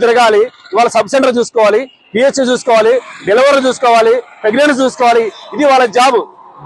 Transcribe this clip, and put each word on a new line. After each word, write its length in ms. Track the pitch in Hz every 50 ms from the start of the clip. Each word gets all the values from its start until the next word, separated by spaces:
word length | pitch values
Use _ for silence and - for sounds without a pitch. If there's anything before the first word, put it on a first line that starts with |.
| 240
తిరగాలి, 380 | 233 233 240 240 226 214 208 226 254 - _ - - 180
ఇవాళ 160 | 208 240 233 -
సబ్ 140 | 226 214 196 269
సెంటర్ 200 | 269 262 262 233 240
చూసుకోవాలి, 400 | 226 - - 233 214 208 208 226 269 262 _ _ _ _ -
పిహెచ్ 260 | 214 254 277 - 277 262 240 254
చూసుకోవాలి, 420 | 220 - - 226 220 220 220 254 247 - - - - -
డెలివరీ 340 | 170 202 240 262 285 277 269 262
చూసుకోవాలి, 480 | 262 233 - - 240 233 226 226 226 233 254 - - - - -
ప్రెగ్నెన్సీ 360 | 214 220 269 294 302 277 240 269
చూసుకోవాలి. 400 | 254 - - 247 233 233 233 226 202 - - - - -
ఇది 100 | 220 294 277 269
వాళ్ళ 120 | 262 254 233 175 240
జాబ్. 220 | 247 269 247 208 156 - - - - - - - -